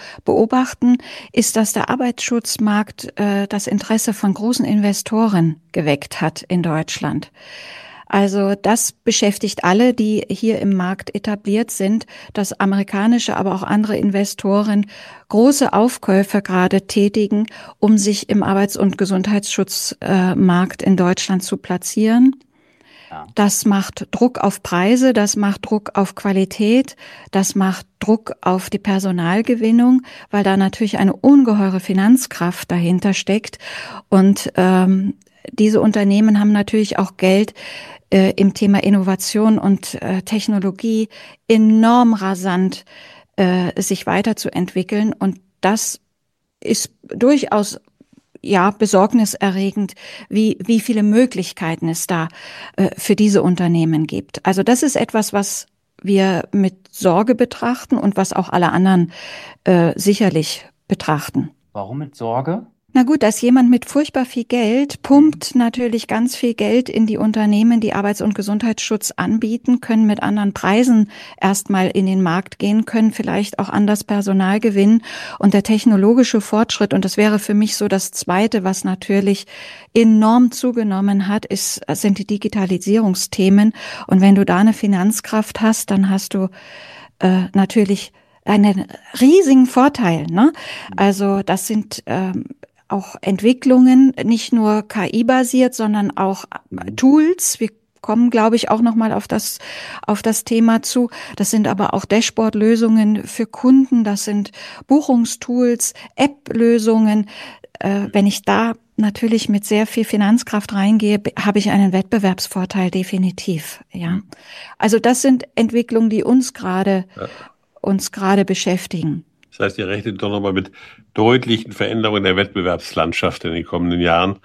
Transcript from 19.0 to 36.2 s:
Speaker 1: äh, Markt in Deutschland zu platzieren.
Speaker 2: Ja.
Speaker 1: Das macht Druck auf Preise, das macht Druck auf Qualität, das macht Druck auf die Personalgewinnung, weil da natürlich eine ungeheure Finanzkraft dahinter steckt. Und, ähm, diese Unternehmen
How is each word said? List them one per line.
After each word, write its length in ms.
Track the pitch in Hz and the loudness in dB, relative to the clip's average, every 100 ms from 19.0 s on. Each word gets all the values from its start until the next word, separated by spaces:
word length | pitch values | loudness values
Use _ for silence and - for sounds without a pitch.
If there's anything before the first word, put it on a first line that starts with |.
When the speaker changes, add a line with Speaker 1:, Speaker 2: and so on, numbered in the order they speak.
| 190 190 190 104 202 - 190 - - - | -2 -2 0 -2 -2 -4 -4 -6 -8 -8
Speaker 1:
äh, 340 | - 190 185 180 | -2 0 2 2
Markt 460 | 190 175 180 - | 2 2 0 -2
in 140 | - 190 | 0 2
Deutschland 460 | 180 190 - 190 | 2 -2 -2 -4
zu 140 | - 190 | -4 -8
platzieren. 800 | - 180 - - 220 233 262 269 _ _ _ _ _ _ - | -6 -8 -6 -2 0 4 4 2 _ _ _ _ _ _ -20
Speaker 2:
Ja. 160 | 78 - | -18 -8
Speaker 1:
Das 300 | - 208 - | 0 0 0
macht 420 | 220 196 185 - - | 0 0 -2 -10 -12
Druck 260 | - 247 247 | 0 0 0
auf 240 | 202 - | -4 -4
Preise, 500 | - 175 185 247 262 | -4 -2 2 2 2
das 220 | 233 208 | 2 0
macht 340 | - 202 196 - | 0 -4 -4 -4
Druck 220 | 214 - | -6 -4
auf 200 | - 190 | -4 -4
Qualität, 800 | - 202 190 190 - 214 240 269 - - - - | -4 -2 0 -2 -2 2 2 0 -6 -20 -20 -6
das 240 | 196 190 208 | -2 -2 0
macht 320 | 190 185 - _ | -2 -2 -10 _
Druck 360 | 196 220 - - | -2 -2 -4 -8
auf 300 | - 185 185 | -2 -2 -4
die 80 | 202 | -6
Personalgewinnung, 1200 | 208 190 190 180 170 190 226 233 226 233 247 254 254 - - | -2 -2 -2 -2 -2 0 0 -2 2 4 4 4 0 -12 -6
weil 140 | 208 | -2
da 120 | 196 196 | 0 2
natürlich 420 | 190 - 214 208 | 0 -2 -4 0
eine 140 | 196 | 0
ungeheure 680 | - 254 285 247 208 196 185 | 2 4 6 6 2 0 -2
Finanzkraft 880 | 185 190 202 254 - - 175 175 - | -2 0 4 4 2 -4 -4 -4 -4
dahinter 440 | 175 170 180 202 | -2 0 0 0
steckt. 440 | 190 - 202 - - - - - - - | -2 -2 -4 -4 -14 -18 -16 -16 -18 0
Und, 420 | 196 190 196 - | 4 4 2 -2
ähm, 600 | - 185 185 185 190 196 - _ _ - | 0 2 4 2 2 -2 -6 _ _ -10
diese 280 | - 214 214 | 0 2 4
Unternehmen 580 | 220 208 202 202 | 2 2 2 4